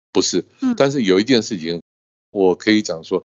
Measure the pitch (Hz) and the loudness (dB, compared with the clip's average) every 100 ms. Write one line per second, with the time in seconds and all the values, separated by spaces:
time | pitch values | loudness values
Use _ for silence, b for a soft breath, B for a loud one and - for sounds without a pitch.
0 | _ - 98 117 - _ 262 233 139 139 | _ -2 0 -2 -6 _ -4 0 0 0
1 | 101 92 110 120 104 95 82 85 - _ | 2 2 2 0 0 -6 -6 -8 -12 _
2 | _ _ _ 104 92 87 - 107 104 82 | _ _ _ 0 2 2 2 2 0 -8
3 | 82 92 - | -4 -6 -6